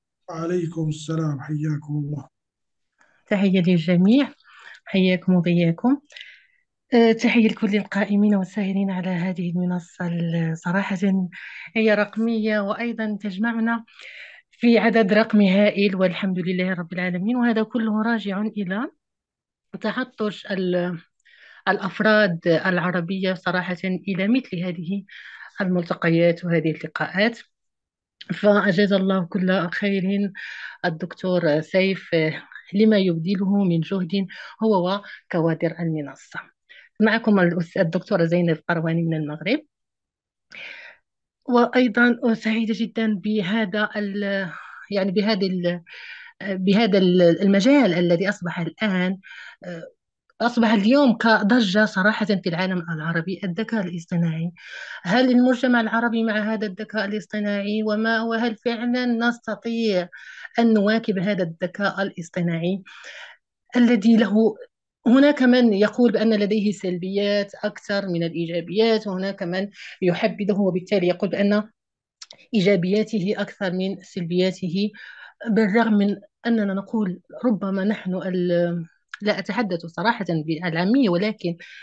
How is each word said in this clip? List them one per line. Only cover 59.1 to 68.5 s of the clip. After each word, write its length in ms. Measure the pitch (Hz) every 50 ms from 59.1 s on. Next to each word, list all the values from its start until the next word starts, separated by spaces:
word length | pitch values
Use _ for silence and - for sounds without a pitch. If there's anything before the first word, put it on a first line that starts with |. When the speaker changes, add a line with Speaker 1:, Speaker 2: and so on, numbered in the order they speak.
| 240 226 233 240 240 233 - - 214 196 - 233 233 226 226 220 196 180 170 175 - - - - - - - - - -
Speaker 2:
أن 140 | 233 233 220
نواكب 460 | 214 196 208 220 226 226 - 202 190
هذا 240 | 175 202 208 185 185
الذكاء 600 | 165 165 - 190 175 - - 202 196 - 196 196
الاصطناعي 800 | 175 - - 170 - - 180 175 175 165 165 165 175 190 190 190 - - - - - - - - - - _ _ _ _ _ _ _ -
الذي 400 | 247 240 226 247 214 185 226 233
له، 380 | 220 226 196 202 220 226 214 - - - - _ _ _ _ _ _ _
هناك 360 | 247 226 269 277 294 294 294 262
من 300 | 247 247 254 247 233 208
يقول 400 | 190 208 208 208 - 247 240 202
بأن 220 | 220 214 226 220
لديه 380 | 202 208 196 208 220 196 208 202
سلبيات 800 | - - 185 180 175 170 185 196 202 202 202 202 208 202 202 - - -
أكثر 420 | 208 202 - - - 208 202 202
من 160 | 190 175 170 170
الإيجابيات، 840 | 165 139 160 170 165